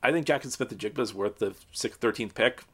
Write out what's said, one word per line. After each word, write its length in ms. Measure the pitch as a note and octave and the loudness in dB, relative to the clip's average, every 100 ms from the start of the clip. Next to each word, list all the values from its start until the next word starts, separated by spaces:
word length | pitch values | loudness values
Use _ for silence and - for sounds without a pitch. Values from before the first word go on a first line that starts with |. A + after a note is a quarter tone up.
I 80 | B2 | 4
think 160 | E3 D3+ | 2 2
Jackson 240 | C#3+ C3+ | 0 0
Smith-Njigba 480 | - F3+ G2+ G#2 - | -4 -4 -4 -6 -2
is 160 | A2+ | -2
worth 240 | G2 G2+ - | 0 -2 0
the 160 | G2+ F#2+ - | -4 -4 -14
sixth, 300 | - - - | -6 -6 0
thirteenth 340 | A#2 G#2 A2 | 0 0 -6
pick. 300 | - A#2 B2+ - | 2 2 2 -16